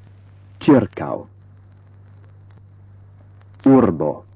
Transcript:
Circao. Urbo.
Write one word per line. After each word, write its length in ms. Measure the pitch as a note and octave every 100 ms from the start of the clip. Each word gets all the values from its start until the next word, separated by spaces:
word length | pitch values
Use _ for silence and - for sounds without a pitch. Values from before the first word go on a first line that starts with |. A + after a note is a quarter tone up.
| - - - - - -
Circao. 720 | - B3+ G3 - - - - _ - - _ _ _ - - - - - - - - - - - - - - - - -
Urbo. 640 | - C3+ A2+ D#2+ D2+ C2+ -